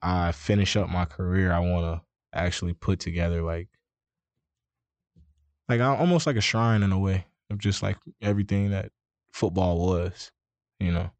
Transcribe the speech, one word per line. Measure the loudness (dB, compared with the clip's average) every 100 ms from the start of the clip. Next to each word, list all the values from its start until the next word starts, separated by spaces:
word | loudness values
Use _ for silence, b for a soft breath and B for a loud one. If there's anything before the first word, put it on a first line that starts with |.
I | -2 0 0
finish | -2 0 2 2 0
up | 0
my | -2
career, | -2 -4 -2 2 2
I | 2
wanna | 2 0 -2 -4 -10 _ _
actually | -4 -2 -2 -4
put | -4 -2 -2
together, | -2 -2 -2 -2
like, | -2 -6 -8 _ _ _ _ _ _ _ _ _ _ _ _ _ _ _ _ _ _ _ -2
like, | 0
al-, | 2 2
almost | 2 2 2
like | 0
a |
shrine | 0 2 4 4
in | 4
a | 2
way | 2 0 -4 _ -10
of | -4
just, | -2 -2
like, | -2 -6 -10 -6
everything | -2 0 0 0 0
that | -2 -6 _ _ _ _
football | -4 -2 2 0 2 2
was, | 0 -2 -8 -18 _ _ _ _ -4
you | -2
know, | 0 -4